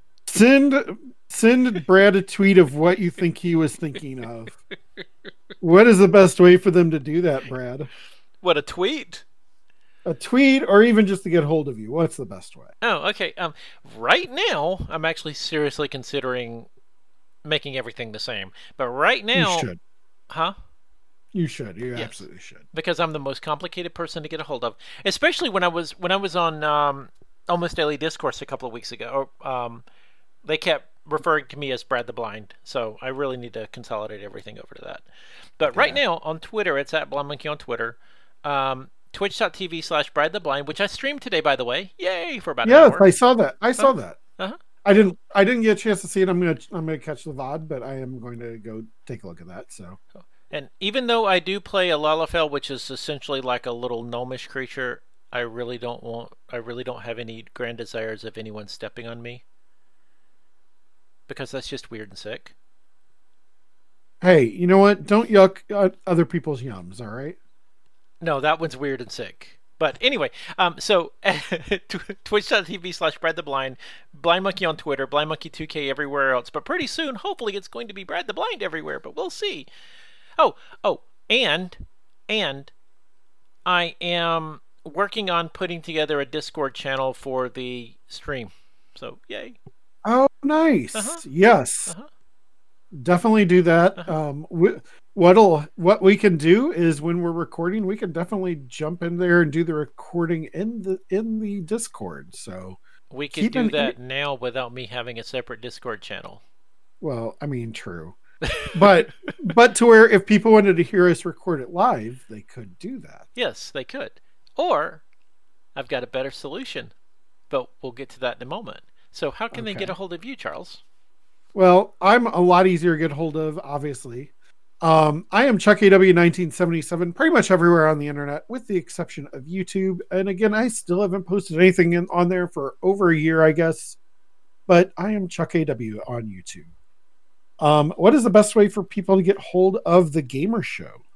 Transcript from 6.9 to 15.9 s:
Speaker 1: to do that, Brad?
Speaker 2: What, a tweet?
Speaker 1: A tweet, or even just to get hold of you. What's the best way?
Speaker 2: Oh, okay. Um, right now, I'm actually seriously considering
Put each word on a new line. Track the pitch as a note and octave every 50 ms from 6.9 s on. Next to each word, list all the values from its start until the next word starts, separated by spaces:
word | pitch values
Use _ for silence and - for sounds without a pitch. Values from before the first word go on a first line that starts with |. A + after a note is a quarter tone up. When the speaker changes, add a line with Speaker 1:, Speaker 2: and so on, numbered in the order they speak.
Speaker 1:
to | D#3+ D3+
do | B2 D3+ D3+ E3+
that, | F3+ E3 C#3 C3 -
Brad? | B2+ B2+ B2+ B2+ B2 B2+ C#3 D3+ - - - - - - - - - - -
Speaker 2:
What, | - F3+ D#3+
a | D3
tweet? | - - - F3 F3+ A#3 D#4 C#4+ - - - - - - - - - - - - - - - - - - - - -
Speaker 1:
A | F#3 D#3
tweet, | - - - B3 B3+ C#4 C4+ C4+ C4+ -
or | - G3 G#3 A3+
even | A#3+ A3 A3 G#3+
just | F#3+ G3 F3+ -
to | F3+
get | E3 E3+ D3
hold | D3 E3 D#3 D3
of | C#3+ A#2+ G#2+
you. | G#2+ A2
What's | C3+ E3 E3 - -
the | - B2+
best | F#2 G2+ F#2 - - -
way? | C#3 - - - - A3+
Speaker 2:
Oh, | A#3 G3 D3 D3+ G3
okay. | G3+ - F#3+ - -
Um, | - F3+ D#3+ D3 - - - - - - B2 A2+
right | A2 A2+ C3 G#3 F4+ F4+ B3+
now, | B3+ E4 G#4 G#4 A3+ D3+ D3 F3 F#3+ E3+ - -
I'm | E3 D#3+ D#3
actually | D#3+ D#3+ - - D#3 C#3+
seriously | - - - E3 D3+ D3+ C#3+ - - D3
considering | C3+